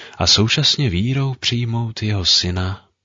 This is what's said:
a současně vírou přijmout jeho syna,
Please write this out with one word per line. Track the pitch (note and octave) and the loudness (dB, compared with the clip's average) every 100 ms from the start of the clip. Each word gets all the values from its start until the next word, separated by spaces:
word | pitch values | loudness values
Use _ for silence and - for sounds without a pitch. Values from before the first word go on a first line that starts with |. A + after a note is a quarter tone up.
| - - | -18 -2
a | G2+ | 2
současně | - A2+ - D3 - C3+ | 4 4 2 2 2 2
vírou | E2+ A#2 C3+ C#3 B2+ | 2 0 0 -2 -2
přijmout | - A#2+ A#2+ A2+ A#2 A2 | -4 -2 -2 -2 -4 -4
jeho | G#2+ G2+ E2+ | -2 0 2
syna, | - F2+ F2+ F#2 G2 - _ | 0 0 -2 -2 -6 -12 _